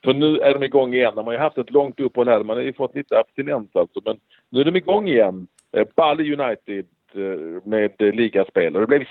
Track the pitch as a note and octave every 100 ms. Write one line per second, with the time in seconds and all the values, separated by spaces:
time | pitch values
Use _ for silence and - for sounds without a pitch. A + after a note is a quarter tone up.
0 | C3 C3+ D3+ D3+ C#3+ C#3 C3+ C#3 C3 B2
1 | A#2+ G#2 A2 A#2+ D3+ - A#2 B2+ C#3 A#2+
2 | C3 B2 B2 A2+ G#2+ A#2 C3 B2 C3 C#3+
3 | C#3 A2+ A2+ - C#3 C#3+ G2+ F#2 F2 G2
4 | A2 A2 _ _ _ B2 C#3+ F3+ F3+ G3+
5 | G3+ B2+ G2+ F#2 F2+ _ _ - G#2+ -
6 | D#3+ D3+ D3+ C#3+ C3 G#2+ - G2+ F2+ _
7 | _ G2 G2 F2+ D#2+ F2 G#2 G#2+ G#2 _
8 | G#2 G#2+ A#2 G2 F#2+ - E2 D#2 A2+ C#3+
9 | C3